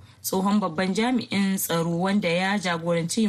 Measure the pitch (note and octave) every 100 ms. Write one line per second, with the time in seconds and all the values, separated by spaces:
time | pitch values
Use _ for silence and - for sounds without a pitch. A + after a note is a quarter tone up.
0 | - - - F#3 G3 G#3 F#3 D#3+ F#3 G#3+
1 | A#3+ A#3+ - G3 G3 F#3+ - E3+ E3 E3+
2 | F#3+ G3+ E3+ F3 F#3+ G#3 F3 E3 E3+ E3+
3 | E3+ A3+